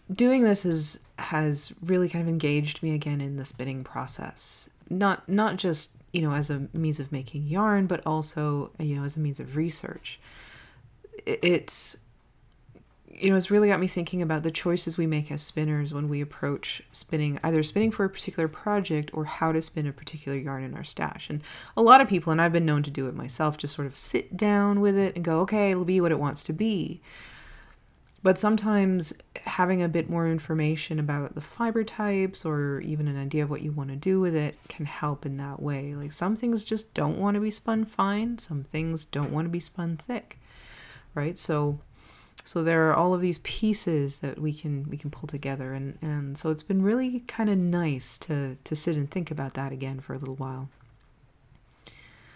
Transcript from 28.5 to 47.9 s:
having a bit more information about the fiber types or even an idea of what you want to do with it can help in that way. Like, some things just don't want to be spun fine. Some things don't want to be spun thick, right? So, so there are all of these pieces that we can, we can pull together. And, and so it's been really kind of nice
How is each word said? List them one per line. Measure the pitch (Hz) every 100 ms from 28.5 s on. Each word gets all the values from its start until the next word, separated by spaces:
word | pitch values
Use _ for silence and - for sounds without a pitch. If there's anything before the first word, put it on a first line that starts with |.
| 220 214 208 190 185 165 - - - -
having | - 180 185
a | 175
bit | 165 160
more | 170 165
information | 165 151 156 151 156 - 156
about | 147 147 143 -
the |
fiber | 147 - 233 226
types | 214 - 208 196 190 -
or | 165 147 143 139
even | - 151 147
an | 139
idea | 139 151
of | 147
what | 151
you | 151
want | 147 135
to | 139
do | 190 190
with | 180 160
it | 147 - -
can | - 147
help | - 147 143 143
in | 135
that | 139 139
way. | 147 139 143
Like, | 147 143
some | - 180 220
things | 240 226 202
just | 220 - -
don't | 151 156
want | 196 202
to |
be | 214
spun | 208 - 220 220
fine. | - 196 202 226 233
Some | - 147
things | 135 156 160 160 -
don't | 147 147
want | 143 170
to |
be | 170
spun | - - 170 160
thick, | - 247 - - - - - - - - -
right? | - 147 185
So, | - 151 147 147 - - - - - -
so | - 175
there | 165 165 160
are | -
all | 180
of | 180
these | 180 165
pieces | - - 214 214 - 160 139 143
that | 143 -
we | 151
can, | 151 151 143 143
we | 135
can | 147
pull | - 139
together. | 139 135 135 131
And, | 135 139 -
and | 156 147 139 143
so | 160
it's | 156
been | - 190
really | 190 240 254 247 -
kind | - 220
of | 196
nice | 175 175 165